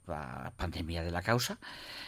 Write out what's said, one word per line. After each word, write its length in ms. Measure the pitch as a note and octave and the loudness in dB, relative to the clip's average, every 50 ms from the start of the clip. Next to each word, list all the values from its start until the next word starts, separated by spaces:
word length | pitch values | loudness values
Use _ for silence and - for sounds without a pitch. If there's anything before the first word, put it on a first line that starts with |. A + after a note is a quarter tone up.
ba, 500 | - - D#2+ D2+ D2 B1+ A#1+ D2 - - | -6 -4 -4 -4 -4 -4 -6 -6 -6 -8
pandemia 540 | - - - F2 D#2 - E2 D#2 E2+ E2+ E2 | -4 -2 -2 -2 0 -2 -2 0 0 0 0
dela 180 | F2 E2+ E2+ F#2 | 2 2 2 6
kausa, 320 | A2 A#2 B2 B2 - G#3 - - - - - - - - - - | 6 6 6 6 2 -2 -4 -8 -10 -12 -12 -12 -12 -10 -10 -12